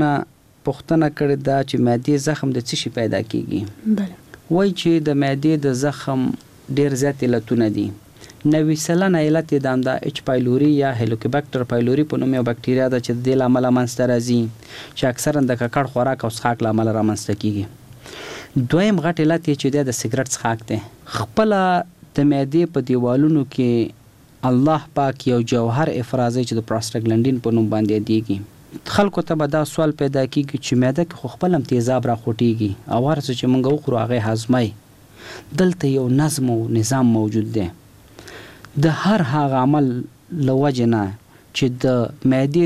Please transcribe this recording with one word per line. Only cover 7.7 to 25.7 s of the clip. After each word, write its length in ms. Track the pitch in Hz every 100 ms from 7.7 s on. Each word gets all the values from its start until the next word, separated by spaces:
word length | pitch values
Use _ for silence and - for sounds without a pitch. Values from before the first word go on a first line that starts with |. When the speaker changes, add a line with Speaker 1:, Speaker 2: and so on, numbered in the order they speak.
| 104
Speaker 1:
دي. 120 | 104 101 - - - - 147
نوي 220 | 156 156 156
سلنه 380 | - 170 190 170 151
علت 200 | 160 160
یې 60 | 147
د 100 | 135
همدا 200 | 131 127 127 -
اچ 80 | - -
پایلوري 440 | 127 123 127 147
یا 180 | 147 139 123
هیلوکوبیکټر 720 | 113 113 123 143 143 131 123
پایلوري 320 | 120 120 139 151
په 80 | 131
نوم 120 | 131 131
یو 60 | 120
بکټریا 380 | 117 - 127 131
ده 80 | 127 120
چې 60 | 120
د 40 | 127
دې 100 | 131
له 60 | 127
امله 180 | 127 127 127
منځته 260 | 123 - 123
راځي، 300 | 120 120 120 113 113 - - - -
چې 60 | 131
اکثراً 360 | 123 - 147 127
د 80 | 120
ککړ 240 | 120 147 131
خوراک 260 | 123 127 131 117
او 40 | -
څښاک 220 | 123 120 117
له 40 | 110
امله 160 | 113 110
رامنځته 360 | 107 107 - 101
کیږي. 240 | 107 101 98 - - - - - - - - - 123
دویم 280 | 156 208 190 160
غټ 120 | 165
علت 260 | 156 165 165
یې 60 | 143
چې 60 | 139
دی 80 | 143 135
د 80 | 117
سګرټ 260 | 117 127 131 -
څښاک 240 | 117 113 -
دی. 80 | 110 - - - -
خپله 460 | 110 - 220 202 185 180 - - - -
د 140 | 143
معدې 340 | 139 135 160 170 156
په 40 | 127
دیوالونو 500 | 127 120 127 151 156 127 -
کې 160 | 123 120 110 - - - - - 127
الله 300 | 123 143 156 - -
پاک 280 | 135 131 -
یو 80 | 123 117
جوهر 380 | 120 117